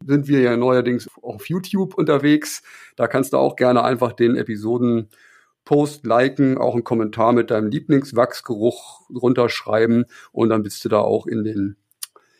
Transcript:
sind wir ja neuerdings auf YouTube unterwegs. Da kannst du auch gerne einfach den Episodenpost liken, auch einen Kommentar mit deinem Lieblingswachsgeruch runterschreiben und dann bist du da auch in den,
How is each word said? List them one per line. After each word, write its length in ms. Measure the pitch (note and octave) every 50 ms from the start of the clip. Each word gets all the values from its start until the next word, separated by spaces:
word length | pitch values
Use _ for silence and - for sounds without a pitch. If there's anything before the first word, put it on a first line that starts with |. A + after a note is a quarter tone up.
| -
sind 220 | C3+ C#3+ C#3+ C#3 C#3+
wir 120 | D3 C3+
ja 180 | B2+ A#2+ A#2 A#2+
neuerdings 500 | B2 B2+ B2+ B2+ A#2+ B2 B2 A#2+ - - - -
auf 260 | - A#2+ A2 G#2 - -
YouTube 460 | D#3+ F#3+ F#3 - - F#3+ F#3+ F#3 -
unterwegs. 680 | - - D#3 D3 C3+ C3 D3 D3+ D3+ D3+ - - - _ - - - - - _
Da 100 | - A#2+
kannst 260 | - - C3 C3+ -
du 60 | C#3+ C3+
auch 180 | C3+ C#3 C3
gerne 260 | - B2+ B2 B2 A#2+
einfach 300 | A#2 A#2+ B2+ A#2 B2 A#2
den 240 | A#2+ - A#2 A#2 B2+
Episodenpost 1700 | - A#2+ - A2 G#2 G#2 A2 A#2+ B2 B2 A#2+ A#2 A2+ A2 - _ _ _ _ _ _ _ _ _ _ _ - D3 D3 D3 D3 D3 - -
liken, 520 | A2+ A2+ A#2+ B2+ C#3 C3+ - C#3 C3 C3 -
auch 160 | A#2 B2 A#2+
einen 100 | B2 A#2
Kommentar 480 | - B2 A2+ A2 G#2 G#2+ A2+ A2 A#2
mit 180 | A#2+ A#2+ A2+ -
deinem 200 | A#2 A2 G#2+ G#2
Lieblingswachsgeruch 1400 | B2 D#3+ - - D3 C#3 C#3 - - A2+ B2+ B2 - - - - A#2+ G#2 A2 B2 A#2+ - - - - - _ -
runterschreiben 960 | - B2 B2 B2 B2+ B2+ A#2+ A2 - - - - G#2 A2 A2+ A2+ A#2 A#2 A#2+ - - - - -
und 160 | - - A#2 A2
dann 140 | A2 G#2+
bist 220 | G#2 G#2 - - -
du 40 | A2+
da 120 | G#2+ G#2+
auch 260 | A2 G#2+ G#2 A2 -
in 180 | - A#2+ A2 G#2+
den, 320 | G#2+ A2 G2+ G2 G2+ G2+ _ _ _ _ - - - _ _ _ _ _